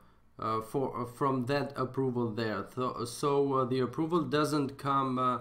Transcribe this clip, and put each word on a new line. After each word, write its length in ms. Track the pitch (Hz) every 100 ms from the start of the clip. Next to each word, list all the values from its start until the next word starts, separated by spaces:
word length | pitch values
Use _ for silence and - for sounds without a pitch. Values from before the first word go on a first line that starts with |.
| - - - -
uh, 220 | 110 110
for, 360 | 110 143 131 -
uh, 100 | 120
from 400 | - 143 135 120
that 260 | 143 135
approval 560 | - 131 135 131 120 120
there. 360 | 107 113 98 98 -
So, 280 | 127 - 113
so, 480 | - 147 143 139
uh, 100 | 135
the 160 | 127 131
approval 400 | 127 120 160 175
doesn't 580 | 139 147 151 151 135 117
come, 400 | 135 139 135 127
uh, 200 | 127 120